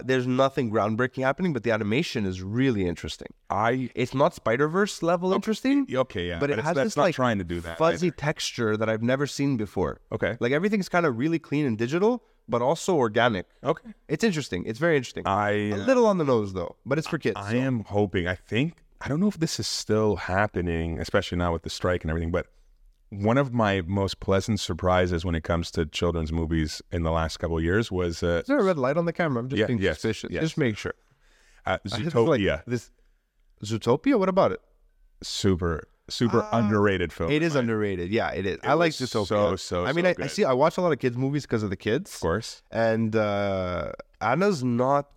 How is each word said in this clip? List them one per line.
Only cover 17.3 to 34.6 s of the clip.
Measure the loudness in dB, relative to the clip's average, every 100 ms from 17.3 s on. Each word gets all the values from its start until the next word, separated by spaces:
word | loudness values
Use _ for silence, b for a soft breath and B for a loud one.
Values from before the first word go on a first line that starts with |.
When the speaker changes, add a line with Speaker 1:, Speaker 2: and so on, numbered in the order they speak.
| 0
Speaker 2:
I | 0
Speaker 1:
so. | 0
Speaker 2:
am | 0 -2
hoping, | 0 2 2 2 -2
I | -4
think, | -2 0 0 -4 _ _
I | -4
don't | 0
know | 0
if | 0
this | -4 -2
is | -6
still | -6 0 2 2 0
happening, | 0 0 0 0 -2 0 -2 -4
especially | -2 -2 0 -2
now | 0
with | -2
the | -6
strike | -4 -2 -2 -2
and |
everything, | -2 -2
but | -4 -6 _ _ _ -20 _ _
one | -4 0 2
of | 0
my | 0 2 0 0
most | 0 -2 -4
pleasant | 0 0 0 -2
surprises | -2 -2 2 2 2 0
when | -2 -2
it |
comes | -2 -2 -2
to | -4 -4
children's | -2 -2 0 -2
movies | -2 0 0 0 -4 -8
in | -4
the | -2
last | 0 -2 -4
couple | -4 -2
of |
years | 0 0 0
was, | -2 -4 -2
uh, | -2 -2
Speaker 1:
Is | 0
there | 0
a |
red | 2 0
light | 0 0
on | -2
the |
camera? | -2 -2 -2
I'm | -2
just | 0
Speaker 2:
Yeah, | 0
Speaker 1:
being | 2
Speaker 2:
yes, | 0 0
Speaker 1:
suspicious. | -2 -4 -6
Speaker 2:
yes. | -4
Speaker 1:
Just | -4 0
make | -2 -2
sure. | -8 -10 _ b b b b b -4
Speaker 2:
Uh, | -4
Speaker 1:
<laughs> | -4
I | -6
just | -2 2
like | 4 4
Speaker 2:
Zootopia. | 2 0 -4
Speaker 1:
this. | -6 -6 _ _ _ _ _ _ _
Zootopia? | -6 -2 0 2 2 2
What | 2
about | 2 2
it? | 0